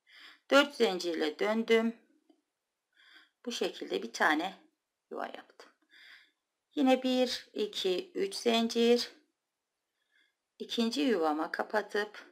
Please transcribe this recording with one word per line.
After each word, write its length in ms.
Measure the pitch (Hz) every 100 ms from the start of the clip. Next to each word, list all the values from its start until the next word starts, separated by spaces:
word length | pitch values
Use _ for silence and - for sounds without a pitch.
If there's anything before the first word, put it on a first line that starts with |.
| _ - - - -
dört 240 | 277 285
zincirle 640 | - 214 180 175 160 156 -
döndüm. 580 | 202 226 226 226 226 - _ _ _ _ _ _ _ _ _ _ - - _ _ -
Bu 60 |
şekilde 500 | 233 185 - 147 190
bir 100 | 226
tane 420 | - 185 151 185 190 _ _ _ _ -
yuva 160 | - -
yaptım. 440 | - - - - _ _ - - - _ _ _ _ _
Yine 280 | 294 262 254
bir, 460 | 262 254 240 - -
iki, 600 | - 208 - 185 180 -
üç 200 | - 196
zincir. 760 | - 240 226 226 233 233 240 - - _ _ _ _ _ _ _ _ _ _ _ _ _ -
İkinci 420 | 220 - 226 240
yuvama 520 | 285 196 160 151 165
kapatıp 720 | - 214 214 202 415 - - -